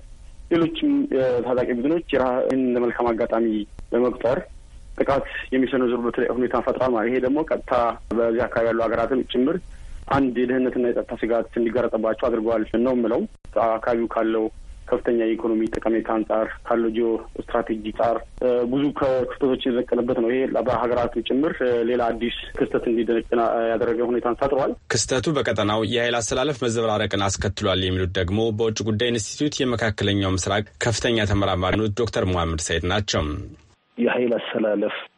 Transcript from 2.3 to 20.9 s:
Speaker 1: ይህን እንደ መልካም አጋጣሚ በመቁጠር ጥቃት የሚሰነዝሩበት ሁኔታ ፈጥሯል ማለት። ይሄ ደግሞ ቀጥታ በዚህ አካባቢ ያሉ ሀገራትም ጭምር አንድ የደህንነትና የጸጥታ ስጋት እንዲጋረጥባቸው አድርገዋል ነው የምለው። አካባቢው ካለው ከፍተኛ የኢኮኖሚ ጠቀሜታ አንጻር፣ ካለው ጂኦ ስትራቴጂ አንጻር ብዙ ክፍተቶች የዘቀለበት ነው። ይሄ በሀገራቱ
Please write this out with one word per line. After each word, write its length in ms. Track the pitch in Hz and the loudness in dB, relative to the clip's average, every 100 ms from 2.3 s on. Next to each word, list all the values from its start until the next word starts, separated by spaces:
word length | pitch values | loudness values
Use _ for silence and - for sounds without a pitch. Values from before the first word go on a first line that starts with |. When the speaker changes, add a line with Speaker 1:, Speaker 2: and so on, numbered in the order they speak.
| 127 | 2
Speaker 1:
ይህን 220 | - 131 | 2 2
እንደ 160 | 127 123 | 2 2
መልካም 280 | 120 117 120 | 0 0 0
አጋጣሚ 380 | 113 117 113 113 107 104 - - | 2 0 2 2 0 -4 -10 -2
በመቁጠር 500 | 120 123 98 117 151 - - - - - | 0 0 0 0 0 -2 -14 -18 -18 -10
ጥቃት 340 | - 131 139 - - - | -4 0 0 -2 -8 -2
የሚሰነዝሩበት 680 | 131 123 131 123 120 117 120 117 | 0 2 2 0 0 -2 0 0
ሁኔታ 260 | 117 123 123 | 0 0 0
ፈጥሯል 300 | 117 120 127 | 0 0 0
ማለት። 180 | 110 113 | 2 0
ይሄ 120 | 127 | 0
ደግሞ 180 | 127 147 156 | 0 0 0
ቀጥታ 280 | 156 - 123 117 117 - | -2 0 0 2 -2 -4
በዚህ 300 | 110 117 117 | 0 2 2
አካባቢ 240 | 117 120 117 | 0 0 0
ያሉ 140 | 113 | 2
ሀገራትም 400 | 113 113 117 135 - | 0 0 0 0 -2
ጭምር 300 | 123 135 180 - - - - - | 0 0 0 -6 -14 -14 -12 -2
አንድ 260 | 139 135 117 | 0 2 0
የደህንነትና 500 | 123 131 127 123 123 | 0 2 0 0 0
የጸጥታ 280 | 117 101 117 | 0 -4 -4
ስጋት 380 | 110 117 110 | 0 0 0
እንዲጋረጥባቸው 680 | 120 117 107 113 117 110 110 | 0 0 2 0 0 0 0
አድርገዋል 400 | 127 113 110 113 107 117 | 0 0 0 0 0 0
ነው 160 | 123 | 2
የምለው። 300 | 127 113 127 220 - - - | 2 2 0 -2 -8 -6 0
አካባቢው 440 | 113 113 123 117 113 | 2 2 0 0 0
ካለው 360 | 113 110 113 110 - - - - | 0 0 2 0 -4 -16 -12 -2
ከፍተኛ 320 | 123 131 120 | -2 2 2
የኢኮኖሚ 420 | 113 113 117 110 110 | 2 0 0 0 0
ጠቀሜታ 400 | - 110 113 - | -2 0 0 0
አንጻር፣ 360 | 113 104 110 107 - | -2 0 0 -2 -4
ካለው 280 | - 117 113 | -2 0 0
ጂኦ 180 | 113 117 113 - | 0 0 0 -4
ስትራቴጂ 520 | - - 120 113 110 107 | -12 -4 -2 -2 -4 -4
አንጻር 300 | - 117 113 - - 127 123 120 | 0 0 0 -4 -2 0 2 2
ብዙ 140 | 135 143 | 0 0
ክፍተቶች 680 | 139 139 131 - - 139 127 | 0 0 2 0 0 0 0
የዘቀለበት 560 | - 120 - 120 120 123 | 0 0 0 0 0 0
ነው። 100 | 117 | 2
ይሄ 120 | 127 131 120 | 2 0 0
በሀገራቱ 680 | 113 117 120 | 0 0 2